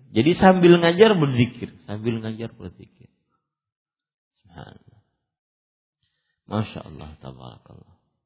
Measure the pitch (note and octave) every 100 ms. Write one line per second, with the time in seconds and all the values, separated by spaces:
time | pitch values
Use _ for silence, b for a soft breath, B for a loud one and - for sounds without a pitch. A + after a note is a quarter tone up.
0 | _ G#2 C3+ F3 F#3+ F3+ F3 F3 E3+ F3
1 | A3 G3 C#3+ B2 A#2+ - G2 - - G#2
2 | A2 A2+ A2 A2 A2+ - G2 - F#2+ _
3 | - _ _ _ _ _ _ _ _ _
4 | _ _ _ _ _ - - - _ _
5 | _ _ _ _ _ _ _ _ _ _
6 | _ _ _ _ - G#2 G#2+ - D2 D2+
7 | D2+ C#2+ C2+ B1+ B1 A1+ _ - - _
8 | _ _